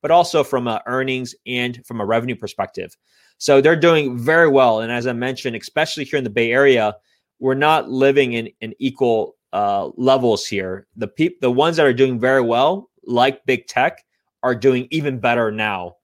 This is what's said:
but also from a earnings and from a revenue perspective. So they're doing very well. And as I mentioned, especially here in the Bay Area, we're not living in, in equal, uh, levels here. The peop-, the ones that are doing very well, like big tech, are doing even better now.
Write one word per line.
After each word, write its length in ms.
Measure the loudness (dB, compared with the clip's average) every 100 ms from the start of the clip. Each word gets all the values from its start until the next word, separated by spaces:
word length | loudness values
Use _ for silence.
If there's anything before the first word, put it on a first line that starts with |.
but 80 | 4
also 320 | 2 4 0
from 240 | 0 -2 -2
a 160 | -6 -6
earnings 480 | -6 -4 -6 -8 -14 -10
and 360 | -6 -6 -8 _
from 120 | -8
a 60 | -2
revenue 300 | -2 -2 -8
perspective. 600 | -10 -8 -8 -8 -14 _ _ _ _ _
So 240 | 2 4
they're 160 | 4 4
doing 420 | 4 4 0 -4
very 300 | 0 4 4
well. 320 | 6 4 2
And 100 | -2
as 160 | -4 -4
I 60 |
mentioned, 420 | -4 -6 -6 -8 -8
especially 480 | -6 -4 -2 -4
here 140 | -4 -4
in 80 | -2
the 40 |
Bay 220 | -2 0
Area, 420 | 4 4 4 2 -4 _ _ _ _
we're 140 | -2
not 360 | 0 2 2 0
living 440 | 0 2 4 0
in, 160 | -2 -8 _
in 160 | -14 -6
equal, 580 | -6 -2 0 0 -2 _ _
uh, 360 | -4 -2 -2 -6 -2
levels 500 | 2 2 2 0 -2
here. 420 | -6 -6 -10 _ -12
The 100 | -12
peop-, 320 | -2 -4 0
the 100 | -2
ones 280 | 2 0 4
that 80 | 2
are 80 |
doing 260 | 4 0 2
very 220 | 0 2
well, 500 | 2 2 0 -2 -10 _ -4
like 400 | 2 2 0 -4
big 200 | -4 -4
tech, 360 | -2 -2 -4 _ _ _ _
are 120 | -4 0
doing 340 | 2 0 -2
even 280 | -6 -6 -4
better 320 | -2 0 -2
now. 440 | -4 -6 -6 -10 _